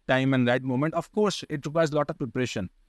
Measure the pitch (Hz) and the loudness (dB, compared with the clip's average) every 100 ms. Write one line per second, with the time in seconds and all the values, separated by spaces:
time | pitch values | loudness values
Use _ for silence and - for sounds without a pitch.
0 | - 131 135 131 120 127 131 127 156 170 | 0 2 4 4 4 2 0 -2 0 -2
1 | - 214 208 - - 151 151 160 160 147 | -4 0 0 0 -6 -8 -2 0 2 0
2 | 147 160 123 131 123 113 90 - | -2 -4 -6 -2 -2 -4 -8 -10